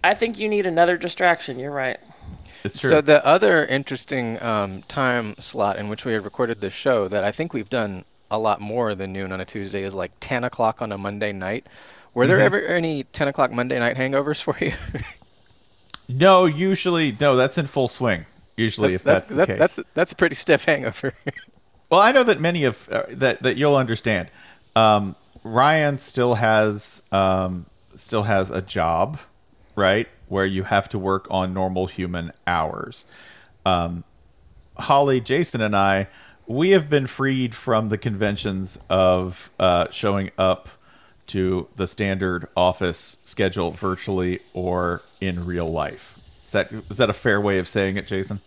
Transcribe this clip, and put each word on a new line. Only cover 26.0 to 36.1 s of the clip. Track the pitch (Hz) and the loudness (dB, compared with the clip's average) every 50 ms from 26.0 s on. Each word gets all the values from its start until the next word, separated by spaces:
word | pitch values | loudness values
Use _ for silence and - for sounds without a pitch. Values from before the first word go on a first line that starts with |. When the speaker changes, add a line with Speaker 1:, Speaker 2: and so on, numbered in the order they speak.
| - - - 131 123 123 120 | -8 -8 -2 0 2 2 2
Speaker 2:
has, | 107 120 110 110 107 107 107 104 104 - - - - _ _ - | 2 2 4 4 4 4 2 0 -4 -8 -12 -14 -14 _ _ 0
um, | 98 98 95 95 92 95 92 92 90 85 - _ _ _ _ _ | 2 2 2 2 0 -2 -4 -6 -8 -12 -14 _ _ _ _ _
still | - - - - 110 104 | -18 -12 -4 -2 -2 0
has | 110 104 98 92 92 | 0 0 0 0 -2
a | - 87 | -4 -8
job, | 92 - - 98 80 82 85 82 95 120 156 143 - _ _ _ _ _ _ _ _ _ _ | -8 -6 -4 -2 0 0 2 0 0 -2 -2 -14 -16 _ _ _ _ _ _ _ _ _ _
right, | - 101 92 98 107 117 - _ _ - - | 2 2 4 4 2 0 -4 _ _ -14 -6
where | 95 98 95 | -2 0 0
you | 95 95 95 92 | 0 0 -4 -2
have | - - 101 98 - | 0 0 0 0 0
to | - 104 | -8 -6
work | 92 95 95 98 - - | -2 0 -2 -2 -2 -4
on | - 95 92 92 92 | -2 -2 -2 -2 -2
normal | 95 95 92 92 92 92 | -4 -4 -2 -2 -2 -4
human | 92 - - 92 90 87 87 85 82 - _ _ | -4 -4 -8 -8 -6 -6 -8 -8 -10 -14 _ _
hours. | - 87 85 80 78 - - - - 117 - - _ - - - - - - - _ _ _ _ | -2 -2 0 -2 -4 -6 -8 -12 -12 -14 -18 -20 _ -20 -20 -20 -20 -20 -20 -20 _ _ _ _
Um, | 95 92 87 85 85 87 85 - _ _ _ _ _ _ _ _ _ _ - - _ _ - | 0 2 2 0 -2 -6 -10 -12 _ _ _ _ _ _ _ _ _ _ -20 -20 _ _ -14
Holly, | - - 139 139 143 139 135 127 | -2 2 4 4 4 4 2 0
Jason, | 117 - 131 156 175 - - 123 | 0 0 0 0 0 -2 -2 -2
and | 110 107 104 98 | -2 0 2 2
I, | 98 98 98 95 98 - | 2 2 2 0 0 -4